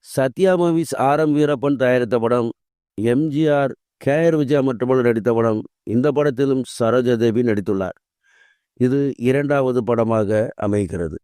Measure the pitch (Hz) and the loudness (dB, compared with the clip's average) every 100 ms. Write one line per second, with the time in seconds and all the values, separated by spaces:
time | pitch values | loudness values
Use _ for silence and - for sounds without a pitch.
0 | - - 135 - 190 185 175 165 165 - | -6 -4 -4 0 0 2 0 0 -4 -2
1 | 131 147 156 147 147 143 143 135 127 127 | 0 2 0 0 0 0 -2 0 0 2
2 | 120 120 117 123 117 - _ _ _ - | 0 0 0 0 -2 -8 _ _ _ -4
3 | 113 123 160 139 156 143 139 - _ _ | 0 0 0 0 0 0 -2 -6 _ _
4 | - 147 170 160 135 143 135 117 123 131 | -2 0 2 2 2 2 0 -2 0 2
5 | 120 113 107 117 113 107 - _ - 113 | 2 2 0 2 2 -2 -6 _ -4 0
6 | 143 143 147 120 139 131 123 - 113 123 | 0 0 0 0 0 0 -4 -2 0 2
7 | 123 117 117 110 123 104 95 98 92 - | 2 2 2 2 0 0 -2 -4 -4 -8
8 | _ _ _ _ _ _ _ _ 123 139 | _ _ _ _ _ _ _ _ 0 2
9 | 143 - 120 135 143 143 131 123 110 117 | -2 -2 0 0 0 0 0 0 0 0
10 | 113 113 101 107 120 - 104 104 98 90 | 2 0 0 0 -2 -4 -2 0 -2 -4
11 | 82 - | -6 -8